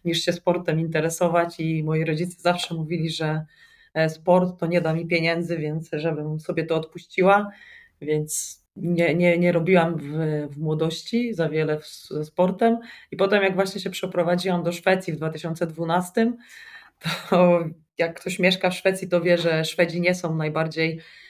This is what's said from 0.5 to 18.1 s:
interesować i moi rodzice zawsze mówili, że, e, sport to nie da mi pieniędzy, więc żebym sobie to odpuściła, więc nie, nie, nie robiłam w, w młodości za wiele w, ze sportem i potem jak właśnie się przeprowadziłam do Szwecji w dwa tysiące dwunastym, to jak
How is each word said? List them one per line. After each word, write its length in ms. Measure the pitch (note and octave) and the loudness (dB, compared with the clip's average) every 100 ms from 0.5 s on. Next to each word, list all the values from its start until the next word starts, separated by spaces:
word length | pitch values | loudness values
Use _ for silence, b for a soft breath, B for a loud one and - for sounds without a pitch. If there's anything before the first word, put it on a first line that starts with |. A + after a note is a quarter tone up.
| F3+ F3 D#3 | -2 0 -2
interesować 800 | E3 E3 E3 E3 F3 E3+ E3+ - | 0 -2 -2 0 0 2 0 -2
i 240 | D#3+ D#3+ | -4 -2
moi 220 | D#3 D#3+ D#3+ | 0 0 0
rodzice 360 | D#3 F3+ - | -2 -4 -2
zawsze 340 | F3 F3 - D#3+ | -2 -2 -4 -6
mówili, 340 | D3+ E3+ D#3+ | -4 -4 -4
że, 360 | D#3 D#3 D#3 D#3 b b b b | -4 -4 -4 -6 b b b b
e, 160 | D#3 D#3+ | 0 0
sport 500 | D#3+ - F3+ F3+ - | 2 4 6 4 0
to 60 | E3 | 0
nie 160 | F3 | 2
da 120 | E3 | 2
mi 140 | D#3+ E3+ | 0 0
pieniędzy, 500 | E3+ E3 E3 E3+ E3 | 0 2 0 -2 -4
więc 320 | D3+ D#3+ E3 | -4 -6 -6
żebym 460 | D3+ D#3+ D3+ D3+ D#3 | -4 -2 -2 -4 -6
sobie 240 | E3+ D#3+ D#3+ | -4 -4 -2
to 100 | D#3+ | -2
odpuściła, 720 | D#3+ - - - F#3 G3+ G3+ B B B B _ | -4 -12 -8 2 4 4 2 B B B B _
więc 600 | D3 D3+ D3+ - - - _ - | -2 -2 -2 -6 -10 -14 _ -8
nie, 400 | E3+ E3+ E3+ E3 | -2 2 2 4
nie, 220 | F3 E3+ | 4 4
nie 140 | F3 | 4
robiłam 440 | E3 E3 F#3 E3 D#3 | 2 4 4 4 -2
w, 60 | C#3+ D#3 D#3 D3+ D3 | -6 -4 -2 -2 -6
w 40 | C#3+ | -6
młodości 760 | D#3 D#3 E3 E3 - A#3 A#3+ | -4 -2 -2 -4 -4 -2 -2
za 160 | E3+ D#3+ | -2 -2
wiele 300 | D#3 D#3 D3+ | 0 0 -2
w, 80 | - | -6
ze 380 | - - D3+ D3+ | -20 -10 -8 -4
sportem 540 | - F#3 F#3 A#3 A#3 B B - | 0 0 2 2 2 B B -10
i 60 | F#3+ | -2
potem 260 | G3 G3+ | 2 2
jak 120 | F#3+ F#3 | 2 2
właśnie 260 | F#3+ F#3+ | -2 -4
się 80 | F#3 | -8
przeprowadziłam 720 | - F#3 F3 E3+ F3+ F#3 F3 | -6 -4 -2 0 0 0 -2
do 80 | E3 | -2
Szwecji 420 | F3 F#3 F#3 F3 | -2 0 0 0
w 40 | D3+ | -4
dwa 120 | D#3+ | -6
tysiące 380 | D#3+ E3+ D#3+ E3 | -6 -8 -4 -4
dwunastym, 720 | D#3+ E3 F3 F3+ A#3 A3+ A#3 B B B B B _ E3 D#3+ - | -4 0 0 0 0 0 -2 B B B B B _ -8 -8 2
to 300 | F3+ F3+ F3 D#3+ - _ - | 6 6 4 0 -10 _ -4
jak 220 | E3+ | -2